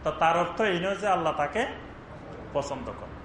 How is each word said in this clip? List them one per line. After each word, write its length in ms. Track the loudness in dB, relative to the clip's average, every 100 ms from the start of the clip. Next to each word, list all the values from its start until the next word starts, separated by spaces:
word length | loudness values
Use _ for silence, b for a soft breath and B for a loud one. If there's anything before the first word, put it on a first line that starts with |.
তো 80 | -2 4
তার 140 | 4 6
অর্থ 140 | 2 2 2
এই 60 | 2
নয় 180 | 0 0
যে 60 | 2 4
আল্লাহ 180 | 4 2
তাকে 200 | 0 0 -2 -4 -12 -14 -14 -14 -12 -12 -4
পছন্দ 340 | -2 -2 -4 -6 -8
করে। 140 | -10 -12